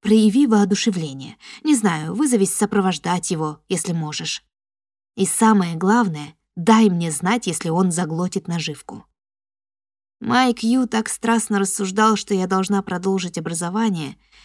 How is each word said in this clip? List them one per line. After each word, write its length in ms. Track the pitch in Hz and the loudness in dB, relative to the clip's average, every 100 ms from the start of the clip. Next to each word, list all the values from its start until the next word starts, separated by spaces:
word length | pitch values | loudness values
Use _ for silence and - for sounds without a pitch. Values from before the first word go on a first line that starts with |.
Прояви 460 | 202 220 214 220 285 | 6 6 6 4 4
воодушевление. 880 | 214 202 196 - 180 156 135 135 - - - | 4 4 2 0 -2 -6 -10 -14 -18 -20 -6
Не 120 | 311 269 | 0 2
знаю, 380 | 214 156 160 | 2 -2 -4
вызовись 400 | 190 294 240 190 | -2 0 2 2
сопровождать 760 | - 208 202 190 170 175 180 - | 0 0 2 0 -2 -2 -4 -2
его, 280 | 160 156 151 _ | -4 -4 -8 _
если 240 | 170 185 | -6 -4
можешь. 520 | 165 151 147 156 - _ _ _ _ _ _ _ - | -4 -6 -8 -8 -10 _ _ _ _ _ _ _ -4
И 100 | 190 | -2
самое 500 | - 220 214 175 165 | 4 4 4 2 0
главное, 600 | 185 226 208 151 147 _ _ - | 2 2 0 -4 -12 _ _ -4
дай 340 | 170 220 214 | 4 6 6
мне 220 | 175 170 | 2 -4
знать, 360 | 151 185 240 196 | -4 -2 -2 -4
если 220 | 160 165 | -6 -2
он 220 | 165 185 | 0 0
заглотит 560 | 165 151 165 180 190 - | 0 -4 -4 -4 -6 -6
наживку. 580 | 170 160 147 - - _ _ _ _ _ _ _ _ _ _ _ _ | -6 -6 -10 -16 -18 _ _ _ _ _ _ _ _ _ _ _ _
Майк 380 | 214 240 254 233 | -2 2 2 0
Ю 280 | 226 254 240 | 0 0 0
так 220 | 220 220 | -2 -4
страстно 500 | - 233 226 - 202 | -4 0 0 0 -2
рассуждал, 560 | 196 - 190 196 220 208 | -2 -2 -4 2 2 2
что 180 | - | 0
я 140 | 196 185 | -2 0
должна 340 | 190 190 202 | -2 0 -2
продолжить 560 | 190 180 185 190 180 170 | -2 -4 -2 -2 -4 -8
образование, 800 | 160 165 175 202 226 175 143 - _ _ | -6 -6 -4 0 0 -2 -6 -12 _ _